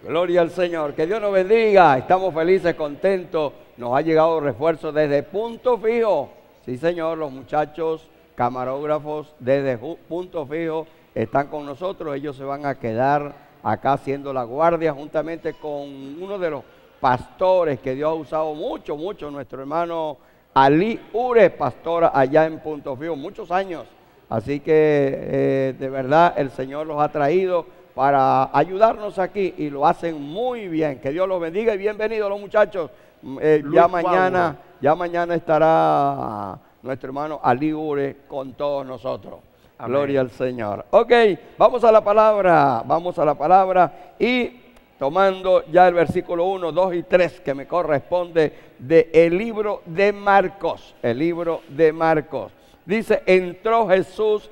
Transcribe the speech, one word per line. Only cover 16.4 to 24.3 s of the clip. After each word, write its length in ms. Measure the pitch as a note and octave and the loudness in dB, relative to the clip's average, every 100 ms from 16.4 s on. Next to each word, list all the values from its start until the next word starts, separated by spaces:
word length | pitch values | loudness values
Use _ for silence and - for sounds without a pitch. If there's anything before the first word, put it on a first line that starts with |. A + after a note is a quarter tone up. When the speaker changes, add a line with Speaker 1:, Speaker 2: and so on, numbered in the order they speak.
| F3 | -6
Speaker 1:
los 160 | C#3 - _ _ _ | -6 -14 _ _ _
pastores 800 | C3+ B2 - - F#3 F#3 E3 C3+ | 0 0 -4 -2 2 2 2 -2
que 140 | C3+ | -6
Dios 140 | C3 D3+ | -4 -4
ha 40 | |
usado 400 | D#3+ C#3+ D#3+ D#3 | -4 -6 -6 -4
mucho, 420 | D3+ A3 D#4 - D3+ | -6 -8 -8 -10 -8
mucho, 340 | F3 G3 D3 | -8 -10 -12
nuestro 300 | C#3+ C3 C3+ | -12 -14 -14
hermano 560 | C3+ D#3+ E3+ E3 D#3 C#3 _ _ _ | -6 -4 -4 -4 -6 -10 _ _ _
Ali 440 | C3 C3+ D3+ G#3+ A3 - | 4 6 6 2 -4 -6
Ure, 380 | G#3+ B3 A#3 F3+ | -6 0 4 4
pastor 600 | - C#3+ - E3 E3+ E3+ | 4 -6 -6 -6 0 2
allá 320 | C#3 C3 D#3 D#3+ | 2 4 4 2
en 140 | D#3 | -2
Punto 360 | D#3 D3 C#3+ B2+ | -10 -10 -10 -10
Fijo, 200 | D#3+ D3 | -8 -8
muchos 340 | D#3+ G3+ F3 | -10 -14 -4
años. 340 | F3+ F#3+ D#3+ A2 _ _ _ _ | -4 -4 -10 -14 _ _ _ _